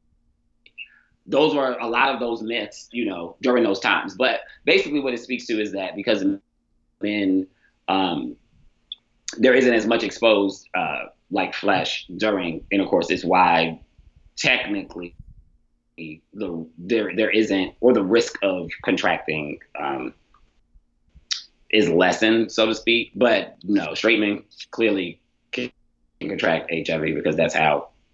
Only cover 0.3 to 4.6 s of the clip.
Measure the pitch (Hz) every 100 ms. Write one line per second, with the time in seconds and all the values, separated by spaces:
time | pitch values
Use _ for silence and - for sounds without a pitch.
0.3 | _ _ _ _ - - _ _ _ -
1.3 | 143 156 143 131 120 117 117 139 123 117
2.3 | 113 110 117 107 - - 120 107 90 82
3.3 | - 123 123 110 98 110 85 - - 127
4.3 | - - -